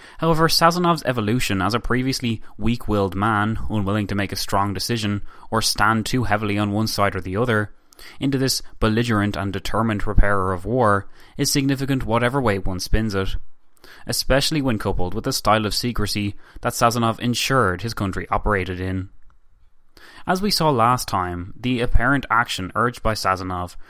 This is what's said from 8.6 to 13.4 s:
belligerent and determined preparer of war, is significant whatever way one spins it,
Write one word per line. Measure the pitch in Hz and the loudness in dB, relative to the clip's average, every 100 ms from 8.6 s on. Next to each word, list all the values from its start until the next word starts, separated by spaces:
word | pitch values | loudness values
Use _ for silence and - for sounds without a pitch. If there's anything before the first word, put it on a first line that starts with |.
| - - | -6 -2
belligerent | 110 110 120 107 104 101 | 0 2 2 0 0 -2
and | 101 | -4
determined | 95 - 104 113 104 | -4 -2 0 0 0
preparer | 107 98 101 101 95 | 2 6 6 6 2
of | 90 | -2
war, | 95 127 110 101 - - - - | -2 2 4 2 0 -14 -14 -6
is | 139 | -2
significant | 147 135 135 139 131 104 | 0 0 0 0 -2 0
whatever | 117 120 139 | 0 2 2
way | 117 98 | 2 2
one | 95 92 | 0 -2
spins | - 107 113 | 2 2 2
it, | 98 95 - | 0 0 -2